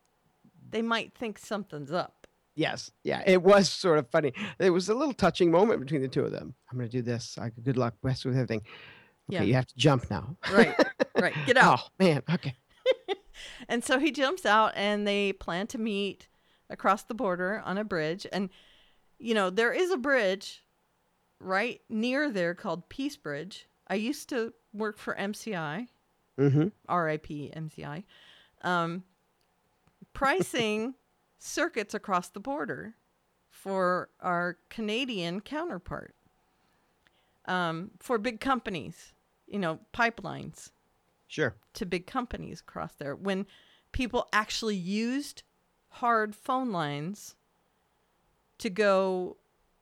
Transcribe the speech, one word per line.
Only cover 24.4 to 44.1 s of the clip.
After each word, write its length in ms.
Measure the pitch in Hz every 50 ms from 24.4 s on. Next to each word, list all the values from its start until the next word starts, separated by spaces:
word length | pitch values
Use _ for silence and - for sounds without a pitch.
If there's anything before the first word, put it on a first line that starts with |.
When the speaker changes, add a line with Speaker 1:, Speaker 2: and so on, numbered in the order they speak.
| 226 226 - _ _ _
Speaker 1:
work 260 | - 202 220 214 214 -
for 160 | - 233 -
M 200 | - 196 202 208
C 200 | - - 226 202
I. 340 | 170 156 143 151 202 247 - _ _ _ _ _ _ _ _ _ 127
Speaker 2:
Mm-hmm. 300 | 139 139 131 151 160 214 - _ _ -
Speaker 1:
R 200 | 175 175 165 156
I 80 | 156 151
P 320 | - - 151 147 139 - -
M 160 | 160 160 156
C 140 | - 160 156
I. 200 | 147 147 170 214 _ - - - - - - _ _ _ -
Um, 420 | - 175 180 170 170 165 170 185 185 _ _ _ _ _ _ _ _ _ _ _ _ _ _ _ _ _ _ _ - -
pricing 840 | - - 277 269 320 381 - - - 254 226 214 214 214 220 269 262 _ _ _ _
<laughs> 220 | _ _ _ _ _
circuits 560 | - - - 330 302 339 - 233 202 - -
across 340 | 202 - - 190 180 - -
the 120 | - 202
border 540 | 202 269 277 311 294 202 131 143 175 220 226 _ _ _ _ _ _ _ _ _ _ _
for 580 | _ - - 196 196 190 180 180 180 175 - - _ -
our 380 | - 180 175 175 175 180 180 - _ -
Canadian 720 | - 226 220 208 214 247 277 247 226 185 170 170 175 202
counterpart. 760 | - - 269 302 349 349 208 170 - - 147 - - - _ _ _ _ _ _ _ _ _ _ _ _ _ _ _ _ _ _ _ _ _ _ _ _ _ _ -
Um, 460 | - 185 180 175 165 160 160 185 - - -
for 180 | - - 247 220
big 220 | 202 254 226 -
companies, 720 | - 277 269 233 - 226 190 151 98 165 - - - - _ _ _ _ _ _ _
you 120 | - 196 202
know, 180 | 185 160 160 - - _ -
pipelines 760 | - 233 233 226 - - 151 139 135 - - - - - - _ _ _ _ _ _ _ _ _ _ _ -
Speaker 2:
Sure. 260 | - 151 151 113 - - _ _ -
Speaker 1:
to 120 | - 233
big 200 | 175 185 175 -
companies 540 | - - 254 240 - - 180 160 - - -
across 340 | - - - 165 156 160 -
there. 200 | - 147 139 135
When 320 | - 190 196 190 190 202 - - - _ _ _ _ _ _
people 340 | - - 247 202